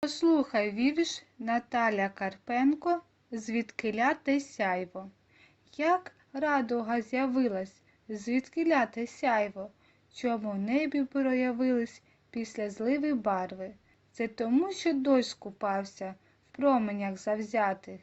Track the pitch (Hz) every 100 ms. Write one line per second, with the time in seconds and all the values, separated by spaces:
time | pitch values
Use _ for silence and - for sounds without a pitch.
0 | 294 294 339 320 269 226 208 202 254 302
1 | 330 - - _ 226 233 233 247 233 208
2 | 196 196 196 190 - 240 269 311 349 349
3 | - _ _ 233 220 226 226 - 226 214
4 | 247 302 - 277 277 - 202 180 180 190
5 | 190 _ _ _ - _ _ - 311 359
6 | 359 _ _ 269 302 285 233 240 220 240
7 | 220 254 269 247 254 196 196 _ _ _
8 | _ 214 202 247 262 - 330 302 220 226
9 | 233 - 277 226 208 196 196 _ _ _
10 | _ - 254 233 208 196 202 262 311 285
11 | 269 277 262 254 254 233 254 247 233 -
12 | _ _ _ 233 220 - 208 196 220 285
13 | 302 277 214 190 185 185 190 214 _ _
14 | _ - 226 220 233 254 370 370 339 285
15 | 262 269 233 - - 196 208 196 196 -
16 | 190 190 _ _ _ - 277 254 214 202
17 | 196 190 - 214 214 233 202 190 - 185